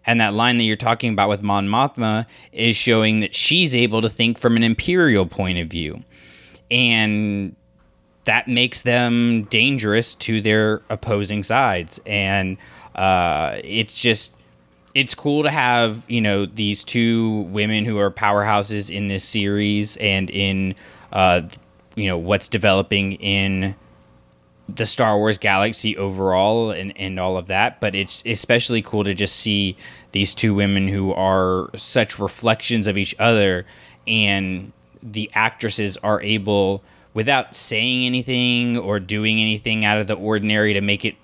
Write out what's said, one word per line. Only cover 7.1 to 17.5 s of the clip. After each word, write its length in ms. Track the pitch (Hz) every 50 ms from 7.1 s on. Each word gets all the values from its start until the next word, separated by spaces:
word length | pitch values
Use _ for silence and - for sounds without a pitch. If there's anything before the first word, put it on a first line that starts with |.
| 107 104 107 104 101 101 98 90 - _ _ _ _ _ _ _ _ _ _ _ _ _ _
that 240 | - 110 120 -
makes 360 | 127 123 123 123 123 - - -
them 600 | 123 120 123 123 120 120 120 120 120 117 113 104 -
dangerous 680 | - 110 117 135 139 127 107 104 104 113 117 - -
to 260 | _ - - 110 110
their 400 | 104 110 107 110 107 110 107 - _ -
opposing 540 | 104 - - 117 110 101 104 92 104 104 95
sides. 560 | - 113 131 135 117 95 90 85 82 - - -
And, 520 | - 104 104 98 95 98 101 95 92 95 - - - - - - - -
uh, 640 | - 95 95 92 90 87 85 78 73 80 69 52 50 -
it's 340 | 69 98 113 110 - - -
just, 340 | - 120 110 - - - _ _ _ _ _ _ _ _ _ _ _ - _
it's 180 | 135 135 120 -
cool 300 | - - 147 143 151 151
to 80 | 147
have, 540 | 143 151 127 123 123 120 117 113 107 117 -
you 140 | - 117 120
know, 240 | 110 104 101 98 101
these 400 | - 107 107 104 104 104 - -
two 560 | - - 123 117 117 117 113 113 110 110 107 98 85